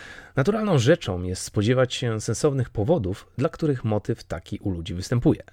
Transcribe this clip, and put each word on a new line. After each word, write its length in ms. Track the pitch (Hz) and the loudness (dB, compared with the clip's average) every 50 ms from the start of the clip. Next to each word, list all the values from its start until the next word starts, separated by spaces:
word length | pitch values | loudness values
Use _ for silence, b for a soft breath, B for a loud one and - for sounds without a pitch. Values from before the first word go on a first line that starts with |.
| B B B B B B B | B B B B B B B
naturalną 440 | 131 135 185 208 220 214 208 180 135 | 0 0 2 0 0 2 2 2 4
rzeczą 440 | 104 127 175 - - - 95 87 90 | 6 6 4 4 4 -2 -4 -4 -4
jest 180 | 90 92 - | -4 -6 -6
spodziewać 520 | - - - 113 101 110 127 127 131 123 - | -8 -4 -2 0 2 4 4 4 2 2 0
się 280 | - 135 120 110 107 | -4 -4 -4 -4 -4
sensownych 480 | - - 113 - - 151 139 135 120 - | -4 -4 -4 0 0 0 2 2 -2 -2
powodów, 580 | - - 101 117 160 - 98 87 101 - - - _ - | -2 -2 0 2 2 2 2 -2 -4 -6 -10 -12 _ -2
dla 120 | 135 160 | -2 -2
których 340 | - - 170 151 139 123 - | -2 -2 0 0 0 0 0
motyw 400 | 113 107 104 - - 117 - - | 0 0 0 0 -2 -6 -6 -6
taki 360 | - - 80 - - 104 - | -10 -12 -12 -10 -10 -12 -6
u 100 | - 104 | -4 -4
ludzi 220 | 90 82 82 - 90 | -4 -4 -6 -6 -8
występuje. 500 | 87 95 - 123 120 117 160 113 - - B | -8 -4 -2 -2 2 4 2 2 2 -2 B